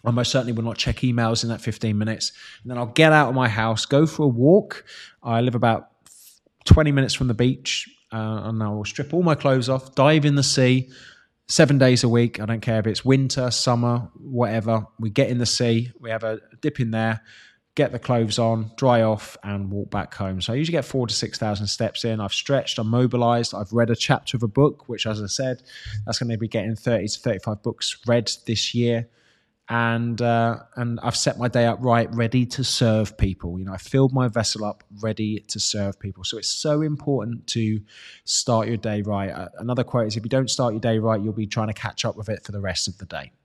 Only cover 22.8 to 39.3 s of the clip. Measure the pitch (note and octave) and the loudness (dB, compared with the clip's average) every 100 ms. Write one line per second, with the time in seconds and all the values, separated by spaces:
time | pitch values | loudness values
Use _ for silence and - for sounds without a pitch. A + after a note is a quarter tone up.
22.8 | A2 B2+ B2+ B2 A#2 A#2+ A#2 G2 G2+ A2+ | 0 2 2 2 2 2 0 -6 -2 0
23.8 | A#2 A#2 - C#3 - A#2 A2+ C3+ D3 C#3+ | 2 0 0 0 -2 -4 -2 2 2 2
24.8 | - A2+ A2+ G#2+ G2+ - C3 A#2+ - - | -14 -6 -4 -4 -6 -4 -4 -6 -12 -18
25.8 | - G#2+ G#2 A#2 A#2+ A2+ A2+ A2+ G2+ A2 | -10 -8 -6 -4 -4 -2 -2 -2 -4 -4
26.8 | - A2+ G#2 - B2 G2 - A2 A#2+ - | -2 0 -2 -4 -4 -4 -4 -6 -6 -6
27.8 | - - - A#2+ A2 - - A2 - A#2+ | -8 -6 0 0 0 -8 -4 -4 -2 0
28.8 | A#2+ A#2 A2+ _ _ _ _ _ - A#2 | 0 0 -4 _ _ _ _ _ -4 -2
29.8 | A#2 A#2 A#2 A#2 A#2+ A#2 A#2 A2+ - - | 0 0 -4 -2 0 2 2 -2 -10 -8
30.8 | A#2+ A#2 A#2+ - D3 - B2 B2 A#2 G#2 | -6 -4 -4 -2 -2 0 0 2 2 2
31.8 | B2+ A#2 A2+ A#2 A2+ B2+ B2 - B2 - | 2 2 2 -2 0 0 0 -2 -4 2
32.8 | A#2+ A2 G#2 - G2 F2+ F2 F2+ F#2+ F#2+ | 2 2 0 0 -2 -2 -8 -8 -10 -12
33.8 | - C3+ C3+ C3 B2 A2+ G#2+ G#2+ G#2 - | -2 2 4 2 0 0 -2 -4 -6 -8
34.8 | _ G2+ A2 G#2+ G#2+ G#2+ - G#2+ - G#2+ | _ -8 -6 -4 -4 -6 -8 -6 -4 -2
35.8 | G2 - G2+ F#2 F#2 A2+ - - D#3 D3 | -4 -6 -12 -10 -10 -8 -8 -4 0 0
36.8 | D#3 D3 - C3+ G#2+ A#2 - A#2 A2 G#2+ | 0 -4 -2 -2 -2 -8 -6 -2 -2 -2
37.8 | G#2+ - - - - - - A2+ A2 A2+ | -6 -20 -20 -18 -6 -4 0 0 0 -4
38.8 | A2 G#2+ G2+ G2+ G2 | -4 -4 -2 -4 -4